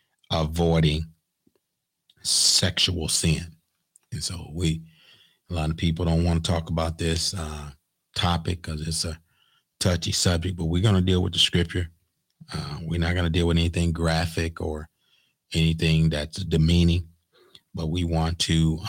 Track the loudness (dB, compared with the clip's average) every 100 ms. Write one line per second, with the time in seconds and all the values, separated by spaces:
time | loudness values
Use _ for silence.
0 | _ _ -6 -2 0 2 2 4 4 0
1 | -4 -14 _ _ _ _ _ _ _ _
2 | _ _ -4 0 2 2 0 0 -2 -2
3 | -2 0 0 0 -4 -16 _ _ _ _
4 | _ -10 -8 -10 -10 -2 0 -2 -6 _
5 | _ _ _ _ -8 -4 -2 0 -2 0
6 | 0 2 2 0 0 -2 -2 -2 -2 -2
7 | -2 -2 -2 -6 -8 -10 -14 -18 _ _
8 | _ -2 0 0 -2 -6 -6 -6 -4 -4
9 | -6 -8 _ _ _ _ _ -2 0 0
10 | -2 0 0 0 -2 -4 -2 2 4 4
11 | 4 2 0 2 2 2 0 -2 -6 _
12 | _ _ _ -20 -12 -10 -8 -8 -4 -2
13 | 0 2 2 2 2 4 2 2 0 0
14 | 0 0 0 -2 -4 -4 -6 -8 -10 _
15 | _ _ _ _ _ 0 2 2 2 4
16 | 4 0 -4 -8 0 2 4 6 4 2
17 | -2 _ _ _ _ -20 _ -8 -4 -2
18 | 0 0 0 -2 0 2 2 0